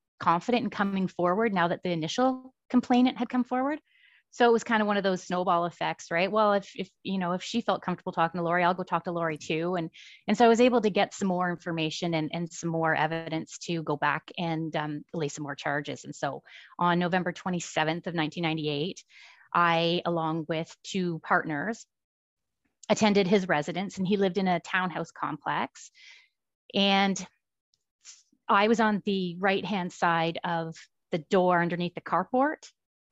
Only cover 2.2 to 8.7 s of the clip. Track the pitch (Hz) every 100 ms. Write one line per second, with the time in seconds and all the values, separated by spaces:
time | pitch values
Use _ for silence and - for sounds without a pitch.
2.2 | 262 254 262 _ - 247 - 247 254 -
3.2 | 247 254 240 254 269 302 _ _ _ _
4.2 | _ - 240 226 - 226 208 202 190 185
5.2 | - 180 185 170 175 - 160 165 - 170
6.2 | 190 214 214 202 196 - 190 _ - 190
7.2 | 175 180 - 233 214 190 - 175 185 180
8.2 | 165 180 165 175 175